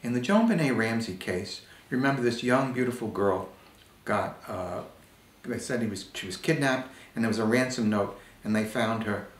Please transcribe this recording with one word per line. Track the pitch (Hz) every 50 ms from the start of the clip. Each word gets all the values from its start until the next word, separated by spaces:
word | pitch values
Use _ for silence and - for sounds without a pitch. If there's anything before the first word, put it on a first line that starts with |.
| -
In | 120 120
the | 123
JonBenét | 123 - 202 220 233 233 202 170 151 135 120
Ramsey | 110 110 113 113 113 113 - 90
case, | - - 107 92 90 98 - - - - - - - - -
you | 127
remember | 127 135 139 139 127
this | 120 120 117 - 120
young, | 120 123 135 139 131
beautiful | 120 123 123 120 117 - 117
girl | 104 95 - 101 101 92 95 98 - - - - - - - - - - - -
got, | - 107 98 92 - - - -
uh, | - 92 92 90 90 90 - - - - - - - - - - - - -
they | - 123 117
said | - - - 131 117
he | 117
was, | 107 98 92 - - -
she | - -
was | 92 -
kidnapped, | - - - 156 139 143 135 127 131 - - - - - - -
and | 117 113
there | 110
was | 104 110
a | 110
ransom | 110 117 127 127 127 - - 113 107
note, | 107 101 98 98 - - - - - - -
and | 107 110
they | 110 107
found | 107 - 123 113 110 113 113 110
her | 107 101 98 - - -